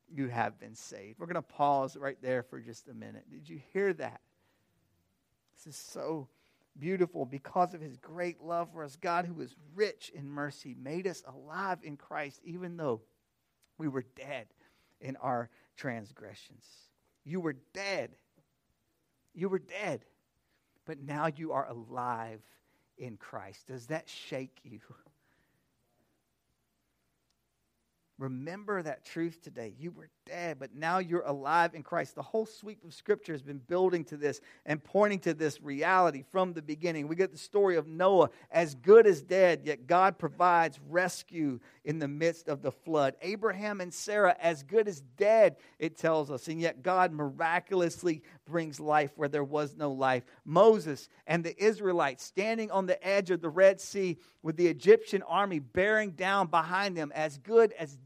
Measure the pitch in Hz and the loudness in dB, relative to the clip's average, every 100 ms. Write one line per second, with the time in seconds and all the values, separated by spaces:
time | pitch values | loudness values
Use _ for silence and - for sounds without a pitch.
0 | _ 151 131 120 107 107 110 110 - 107 | _ -8 -6 -4 -4 -6 -18 -20 -20 -20
1 | 101 110 170 175 - - 143 139 135 143 | -20 -16 -8 -8 -8 0 2 2 0 -6
2 | 139 135 127 127 120 135 117 113 - 117 | -10 -8 -4 -4 -4 -14 -16 -20 -20 -18
3 | 107 107 101 - 151 165 - 190 202 165 | -18 -20 -20 -20 -18 -20 -10 -2 -2 -2
4 | 123 117 _ _ _ _ _ _ _ _ | -8 -12 _ _ _ _ _ _ _ _
5 | _ _ _ _ _ _ 160 139 - - | _ _ _ _ _ _ -20 -20 -18 -12
6 | 135 160 131 _ _ _ _ - 151 190 | -8 -8 -10 _ _ _ _ -12 -6 -2
7 | 175 160 127 139 - 185 180 175 151 127 | -2 -2 -10 -10 -8 -2 -2 -2 -16 -18
8 | - 165 175 165 160 170 170 170 147 143 | -20 -8 -8 -8 -8 -6 -6 -10 -16 -10
9 | 180 175 175 165 123 - 147 170 208 - | -4 -4 -4 -8 -12 -16 -20 -4 -4 -4
10 | - 135 139 147 147 - 143 127 131 165 | -16 -16 -12 -8 -8 -10 -16 -14 -10 -6
11 | 190 160 - 131 139 165 196 180 156 147 | -6 -8 -16 -20 -14 -10 -6 -6 -8 -18
12 | - 156 143 - - 175 180 170 151 110 | -12 -10 -10 -12 -16 -12 -12 -6 -4 -4
13 | - _ _ _ _ _ _ _ 156 131 | -8 _ _ _ _ _ _ _ -6 -6
14 | 117 - 131 135 110 _ _ _ _ _ | -10 -16 -14 -12 -14 _ _ _ _ _
15 | 135 135 131 123 117 _ _ - 143 117 | -14 -10 -4 -4 -6 _ _ -14 -10 -10
16 | 104 - 107 98 - - _ _ _ _ | -14 -20 -20 -20 -20 -20 _ _ _ _
17 | _ _ 123 180 165 135 _ 190 196 185 | _ _ -10 -6 -6 -8 _ -10 -6 -6
18 | 120 - _ _ _ _ _ _ _ _ | -6 -14 _ _ _ _ _ _ _ _
19 | _ _ _ - 190 185 135 185 202 139 | _ _ _ -8 -4 -4 -6 -8 -6 -8
20 | - _ _ _ _ _ _ _ - 143 | -10 _ _ _ _ _ _ _ -16 -14
21 | 139 147 160 147 160 135 139 120 113 127 | -10 -4 -4 -4 -6 -4 -4 -10 -12 -8
22 | 123 117 113 110 - _ _ _ _ _ | -6 -6 -8 -14 -20 _ _ _ _ _
23 | 127 104 - 117 98 98 - 127 117 160 | -16 -16 -16 -16 -16 -20 -18 -18 -10 -10
24 | - - - 139 131 _ - 113 - - | -10 -18 -12 -10 -10 _ -20 -20 -20 -20
25 | _ _ _ _ _ _ _ _ _ _ | _ _ _ _ _ _ _ _ _ _
26 | _ _ _ _ _ _ _ _ _ _ | _ _ _ _ _ _ _ _ _ _
27 | _ _ _ _ _ _ _ _ _ _ | _ _ _ _ _ _ _ _ _ _
28 | _ - 135 127 147 190 208 196 156 135 | _ -14 -10 -10 -10 -12 -6 -6 -6 -10
29 | - 170 165 165 - 113 113 110 165 170 | -10 -6 -6 -8 -16 -12 -12 -12 -14 -14
30 | - _ - 165 175 143 135 120 160 185 | -20 _ -16 -10 -8 -8 -12 -8 -2 -2
31 | 180 175 143 147 139 165 170 160 135 170 | -2 -4 -2 -6 0 2 2 -2 -6 -6
32 | 147 - 139 220 220 - 208 208 165 - | -6 -10 -6 -4 -4 -10 -18 -18 -20 -18
33 | - 208 - 151 139 143 120 175 185 175 | -4 -4 -2 -12 -10 -16 -4 0 2 0
34 | 156 147 147 135 - - - 151 - 196 | -4 -4 -4 -4 -12 -20 -6 -6 -2 2
35 | 208 196 175 160 156 - 147 139 165 185 | 2 2 -2 -2 -2 -4 -10 -4 2 4
36 | 175 139 - 190 185 165 151 151 170 160 | 4 2 -6 -2 -2 -4 -8 -6 -4 -4
37 | 147 165 190 170 - 202 196 170 151 160 | -6 -2 -2 -2 -4 2 2 2 -2 2
38 | 185 190 143 - - 165 165 135 143 226 | 4 6 6 2 -2 0 0 -2 10 12
39 | 220 160 - 185 185 151 143 143 127 175 | 12 6 2 6 6 4 -2 -8 2 4
40 | 190 180 156 143 180 170 165 143 143 165 | 4 2 -6 2 4 6 4 -2 -4 0
41 | 185 - - 170 147 120 - _ - 160 | 0 -4 -12 -4 -4 -4 -10 _ -6 -4
42 | 139 147 165 165 - 139 139 - - 156 | -4 0 0 -2 -6 -6 -6 -8 -2 2
43 | 135 131 170 214 214 190 214 202 180 - | 2 0 -8 -4 -2 -2 -6 -6 -8 -10
44 | - 208 190 170 165 156 139 214 208 156 | -4 4 4 4 2 -2 0 0 2 -4
45 | 135 123 202 220 196 - - _ 160 156 | -14 0 4 8 6 4 -10 _ -6 -2
46 | 160 160 147 131 - 160 165 135 151 185 | 0 2 0 -6 -6 -2 -2 -2 0 4
47 | 185 151 147 135 165 175 - 190 170 165 | 2 2 -6 -2 0 0 0 2 2 0
48 | 180 160 - - - 165 160 139 151 151 | -2 -2 -6 -20 -6 -4 -4 -6 2 2
49 | 143 - 147 147 139 147 147 139 147 135 | 2 -2 -4 -2 -2 -2 -4 -4 -4 0
50 | 131 127 - - - 160 220 220 156 139 | 0 0 -2 -16 0 6 8 6 0 -8
51 | - _ - 170 165 - 208 214 202 175 | -10 _ -4 -2 -2 0 0 2 0 0
52 | 143 127 - - 214 226 214 185 185 185 | 0 -2 -8 -4 -2 -2 -2 -2 0 -2
53 | 180 196 180 175 165 156 190 190 - 202 | 0 0 0 -2 -2 6 6 6 -2 -4
54 | 185 165 _ _ 160 160 175 151 165 220 | -2 -4 _ _ -8 2 2 4 8 8
55 | - 196 - 170 202 165 127 180 196 214 | 6 -4 0 0 0 -2 -4 0 2 2
56 | 208 156 185 196 180 165 160 180 202 170 | 0 -4 0 2 2 2 2 -2 -2 -4
57 | 147 156 156 143 127 226 220 196 156 139 | -6 -4 -4 -6 2 6 6 2 -10 -12